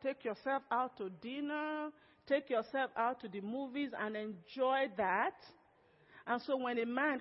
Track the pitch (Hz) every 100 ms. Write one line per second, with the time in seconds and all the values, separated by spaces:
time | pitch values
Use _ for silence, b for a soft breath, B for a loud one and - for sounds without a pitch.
0 | 269 269 233 202 269 269 - 233 254 -
1 | 190 170 233 277 285 302 302 302 302 -
2 | B B - 277 285 233 220 269 254 -
3 | 233 254 214 202 202 254 269 262 277 226
4 | 214 214 214 185 - 262 262 269 269 190
5 | 190 190 285 - - - _ _ B B
6 | B B - 240 - 262 247 233 233 247
7 | 294 262